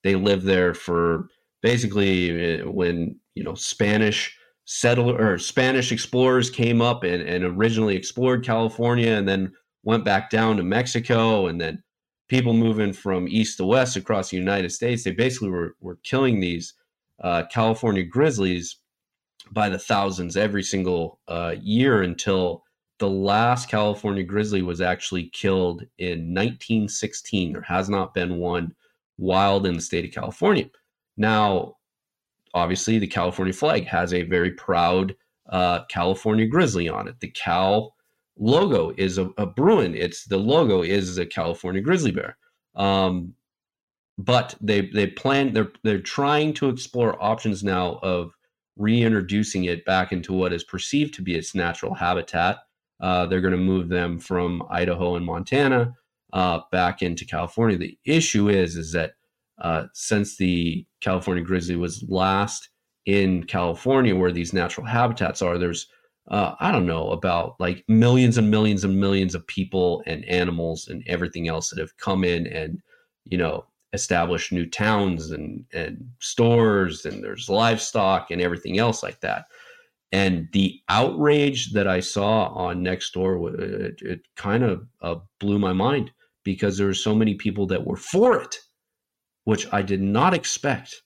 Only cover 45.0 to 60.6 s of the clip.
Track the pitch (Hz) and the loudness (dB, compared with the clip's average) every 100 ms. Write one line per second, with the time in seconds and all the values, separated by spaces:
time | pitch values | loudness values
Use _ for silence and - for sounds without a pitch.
45 | 98 - 135 139 135 110 101 _ 110 101 | 0 -2 0 2 2 0 -2 _ -2 -2
46 | - - 139 147 156 151 139 127 - 123 | -2 -2 0 2 0 0 -2 -2 -6 0
47 | 113 - 104 113 110 98 101 92 90 - | 0 0 -2 0 -2 -2 -2 0 -2 -2
48 | 95 90 82 _ _ _ _ - 104 117 | -2 -2 -4 _ _ _ _ -2 2 4
49 | 113 107 90 104 104 95 90 85 - 92 | 4 2 0 -2 0 -2 -2 -4 0 0
50 | 90 92 82 92 90 85 - 92 - 143 | 0 -4 -2 -2 0 -2 -6 -10 -2 -2
51 | 147 - 92 85 82 92 85 85 - 92 | -2 -4 -4 -4 -4 -4 -4 -4 -8 -4
52 | 87 90 - 85 87 - _ _ _ _ | -2 -2 -2 0 0 -2 _ _ _ _
53 | 92 90 87 92 92 90 92 95 85 90 | -2 0 0 0 2 2 2 0 0 -2
54 | 87 85 - 92 90 87 - 87 90 87 | -2 -6 -4 -2 -2 -4 -4 -2 -2 0
55 | 87 87 85 85 - 131 139 127 120 123 | -2 -2 -4 -6 -2 0 2 2 0 -4
56 | _ _ _ 95 90 82 - 92 90 87 | _ _ _ -2 0 0 -2 0 0 0
57 | 90 82 - 80 85 - 113 92 85 - | -4 -4 -6 -6 -4 2 2 2 -4 -8
58 | - 160 160 107 104 98 87 85 80 85 | 0 2 2 2 4 4 2 -2 -6 -4
59 | 80 _ _ _ _ _ 85 80 - - | -4 _ _ _ _ _ -2 -2 -4 -12
60 | - 107 101 - 92 90 | -2 -2 -2 -2 0 2